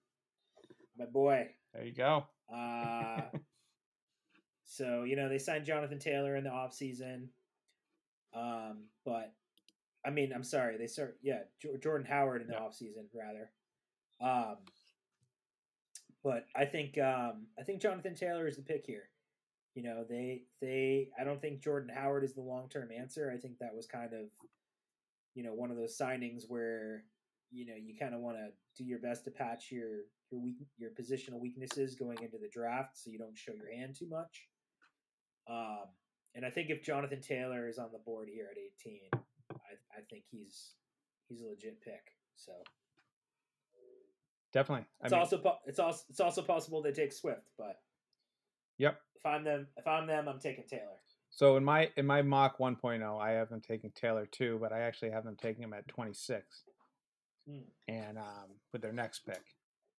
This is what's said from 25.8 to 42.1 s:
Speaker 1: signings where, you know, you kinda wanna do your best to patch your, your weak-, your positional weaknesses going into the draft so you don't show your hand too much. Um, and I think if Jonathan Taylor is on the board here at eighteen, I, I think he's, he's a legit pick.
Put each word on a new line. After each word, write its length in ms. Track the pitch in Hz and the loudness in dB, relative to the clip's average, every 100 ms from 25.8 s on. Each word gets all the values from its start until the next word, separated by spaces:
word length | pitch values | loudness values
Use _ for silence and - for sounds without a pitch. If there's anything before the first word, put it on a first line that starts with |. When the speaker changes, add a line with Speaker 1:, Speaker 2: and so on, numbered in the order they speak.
| 113 - | -2 -2
Speaker 1:
signings 460 | 131 127 120 120 117 | 0 0 -2 -6 -6
where, 580 | 120 113 113 110 107 - _ _ _ _ | -4 -2 -2 -4 -8 -12 _ _ _ _
you 140 | 123 120 | -12 -10
know, 80 | 110 | -10
you 200 | 110 110 | -10 -6
kinda 240 | 135 120 | -6 -4
wanna 300 | 120 110 107 - _ - | -6 -6 -8 -14 _ -10
do 60 | |
your 160 | 127 120 | -6 -4
best 260 | 120 120 - | -4 -4 -6
to 60 | |
patch 400 | - 123 120 - | -6 -4 -6 -8
your, 340 | 123 113 107 104 _ - | -8 -6 -6 -10 _ -10
your 100 | 123 | -6
weak-, 260 | 123 123 143 - | -6 -6 -12 -12
your 120 | 113 | -12
positional 480 | 120 120 135 131 120 | -8 -4 -4 -4 -8
weaknesses 560 | 123 127 131 143 135 127 | -8 -6 -6 -2 -2 -2
going 220 | 120 113 | -6 -6
into 140 | 117 110 | -10 -10
the 100 | 104 | -10
draft 480 | 120 117 123 135 - | -6 -2 -2 -4 -8
so 140 | 113 | -14
you 80 | 110 | -12
don't 180 | 110 110 | -12 -12
show 160 | - | -12
your 180 | 107 104 | -12 -10
hand 240 | 120 131 139 | -10 -10 -10
too 120 | 170 | -8
much. 400 | 160 165 - - _ _ _ _ _ _ _ _ _ - | -6 -8 -12 -20 _ _ _ _ _ _ _ _ _ -8
Um, 380 | 117 110 107 95 92 _ _ _ 123 | -6 -4 -6 -10 -16 _ _ _ -8
and 100 | 127 | -4
I 40 | |
think 200 | 175 156 | -2 -2
if 140 | 147 | -2
Jonathan 380 | - 143 139 135 | 0 -2 -2 -4
Taylor 460 | - 131 127 123 117 | -4 -2 -2 -2 -4
is 100 | 113 | -6
on 140 | 117 | -8
the 80 | 110 | -10
board 300 | 117 113 107 | -8 -8 -8
here 160 | 110 101 | -10 -10
at 80 | 104 | -10
eighteen, 520 | 101 - 117 104 95 120 - _ - | -14 -14 -14 -12 -2 -2 -4 _ -14
I, 220 | - - 104 _ - | -14 -14 -20 _ -18
I 60 | - | -16
think 140 | 107 - | -18 -16
he's, 420 | 110 101 - - - _ _ _ _ - | -16 -16 -16 -18 -20 _ _ _ _ -18
he's 140 | 117 | -14
a 40 | 113 | -12
legit 360 | 104 110 110 | -10 -12 -14
pick. 340 | 117 101 - | -14 -14 -16